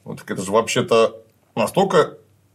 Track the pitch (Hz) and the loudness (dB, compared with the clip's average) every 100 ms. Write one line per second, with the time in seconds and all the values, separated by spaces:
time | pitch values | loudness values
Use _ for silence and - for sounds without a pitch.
0 | 113 - - - 95 107 113 127 - 113 | -16 -14 -12 -10 -2 0 0 -2 2 2
1 | 113 - _ _ _ 120 101 - 190 175 | 2 -2 _ _ _ -4 -2 0 2 2
2 | - - _ _ _ | 0 -4 _ _ _